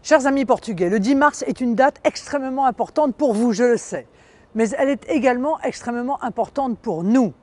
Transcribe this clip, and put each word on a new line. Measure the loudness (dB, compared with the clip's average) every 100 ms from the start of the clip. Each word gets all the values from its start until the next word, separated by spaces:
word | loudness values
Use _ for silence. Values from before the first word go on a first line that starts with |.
| 4
Chers | 2 4
amis | 0 2
portugais, | 0 -2 -2 0
le | 2
dix | 2 4
mars | 2 0 -6
est | -4
une | -2
date | 2 2 2
extrêmement | -4 -4 -8 -6 -4 -2 -2
importante | 0 -4 0 0 0
pour | 0
vous, | 2 2
je | 2
le | 2 2
sais. | -2 -12 -12 _ _ _ _
Mais | -2 -2 0
elle | 0
est | -2 -2
également | 0 2 0 -2 -4
extrêmement | -6 -8 -8 -6 -6 -6
importante | -8 -6 -6 -4 -4 -4
pour | -6 -4
nous. | 2 2 2 -2